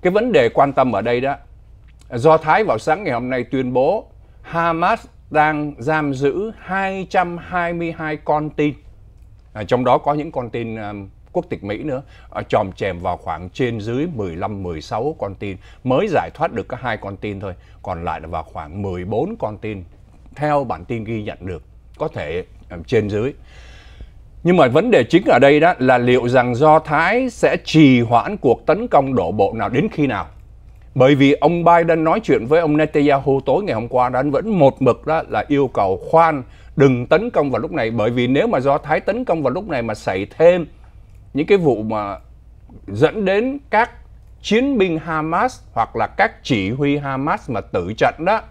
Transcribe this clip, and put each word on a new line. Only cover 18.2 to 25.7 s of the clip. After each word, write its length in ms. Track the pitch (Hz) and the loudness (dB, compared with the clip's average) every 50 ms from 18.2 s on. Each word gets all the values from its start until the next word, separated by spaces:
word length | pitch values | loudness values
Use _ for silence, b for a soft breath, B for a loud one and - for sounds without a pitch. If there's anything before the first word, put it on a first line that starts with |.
là 60 | 78 80 | -10 -10
vào 160 | 87 80 78 | -10 -10 -10
khoảng 380 | - - 85 78 73 78 101 | -10 -14 -14 -14 -12 -10 -8
mười 240 | 101 98 92 90 90 | -8 -6 -6 -8 -8
bốn 300 | 92 110 110 143 190 226 - | -4 -4 -4 -4 -4 -6 -8
con 180 | - 110 107 98 | -8 -8 -8 -8
tin, 260 | - 107 107 98 90 - - - - - - - - - - | -10 -10 -10 -10 -14 -18 -20 -20 -20 -20 -20 -20 -20 -20 -10
theo 280 | - 147 151 147 143 139 | -6 -2 0 0 0 0
bản 220 | 117 95 80 87 | -2 -6 -8 -6
tin 180 | - 123 117 110 | -8 -8 -8 -6
ghi 200 | 107 117 110 104 | -6 -8 -8 -8
nhận 140 | 104 - - | -10 -12 -12
được, 220 | 87 95 90 78 - - - - _ - - - | -10 -10 -10 -12 -12 -20 -20 -20 _ -20 -10 -8
có 100 | 147 160 | -8 -8
thể, 360 | - 117 82 73 80 87 92 _ - - - - | -6 -8 -8 -6 -6 -8 -8 _ -18 -20 -20 -16
à, 80 | - 87 78 - | -16 -16 -8 0
trên 220 | - 110 107 104 | 0 0 0 0
dưới. 240 | 101 101 113 135 - - b b b b b b b b b b b b b b b b - - - - - | -2 -4 -4 -4 -6 -10 b b b b b b b b b b b b b b b b -20 -20 -20 -4 0
Nhưng 140 | 170 185 180 | 2 4 6
mà 100 | 147 127 | 4 6
vấn 240 | 113 156 196 247 | 4 2 4 4
đề 120 | 214 156 120 | 4 4 4
chính 220 | - - 175 208 | 4 2 2 4
ở 140 | 311 202 127 | 4 4 6
đây 200 | 127 139 151 147 | 8 8 6 6
đó 140 | 156 175 | 6 4